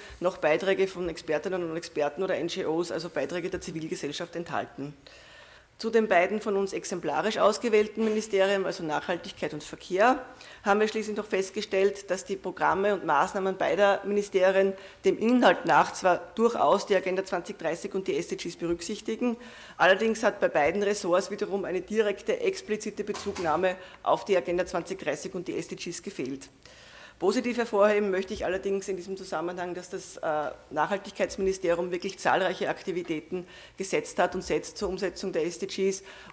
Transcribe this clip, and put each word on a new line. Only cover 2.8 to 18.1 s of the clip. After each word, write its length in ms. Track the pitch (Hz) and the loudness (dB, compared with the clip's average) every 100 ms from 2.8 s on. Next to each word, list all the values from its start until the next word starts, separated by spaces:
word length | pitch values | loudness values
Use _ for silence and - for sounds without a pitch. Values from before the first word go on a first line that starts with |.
| 175 | -2
also 160 | - 170 | -4 -4
Beiträge 400 | 151 135 175 180 | -4 -4 -4 -4
der 100 | 180 | -6
Zivilgesellschaft, 800 | 185 165 156 180 143 - 170 170 | -6 -8 -6 -6 -6 -6 -8 -8
enthalten. 560 | 170 117 123 - 143 - - - - - - - _ _ | -6 -6 -6 -8 -10 -12 -20 -20 -20 -20 -20 -20 _ _
Zu 120 | 226 | 2
den 160 | 226 214 | 2 6
beiden 340 | 175 190 208 | 4 4 0
von 160 | 214 196 | 0 0
uns 160 | 196 | 0
exemplarisch 640 | 220 - 180 156 143 196 214 | -4 -6 -6 -2 0 0 4
ausgewählten 680 | 190 214 240 214 214 - | 2 4 4 4 2 0
Ministerien, 600 | 220 214 214 196 196 196 175 | 0 0 0 2 4 2 0
also 180 | 170 | -4
Nachhaltigkeit 720 | 160 147 - 175 190 - 147 | -2 -2 -2 -4 -6 -8 -6
und 100 | 151 | -6
Verkehr, 600 | - - - 180 233 262 - - - - | -12 -14 -4 4 4 4 -2 -18 -20 -4
haben 160 | 208 208 | 2 4
wir 80 | 214 | 4
schließlich 280 | 220 214 208 | 0 -4 -6
noch 120 | 208 | -2
festgestellt, 840 | 190 190 220 202 190 196 196 - | -2 -2 -6 0 2 4 2 -4
dass 160 | 190 - | -4 -2
die 100 | 190 | -6
Programme 600 | - - 151 170 202 196 | -6 0 2 4 2 0
und 100 | 165 | 2
Maßnahmen 520 | 143 185 202 190 185 | 2 2 0 -2 0
beider 440 | 147 170 202 - | 0 4 4 4
Ministerien 680 | 190 202 202 185 185 190 196 190 - - 190 | 0 -2 0 4 6 6 4 0 -12 0 0
dem 140 | 185 | 2
Inhalt 480 | 220 247 226 175 165 | 4 6 6 6 6
nach 260 | 151 180 | 6 6
zwar 240 | - 185 175 - | 2 2 2 0
durchaus 540 | - 226 - 139 196 - | 2 2 4 4 4 4
die 80 | 185 | 2
Agenda 280 | 185 185 190 | 2 -2 -2
zwanzig 340 | 180 - - | -4 -6 -4
dreißig 340 | 165 170 196 | -4 -4 -4
und 140 | 190 | -4
die 100 | 190 | 0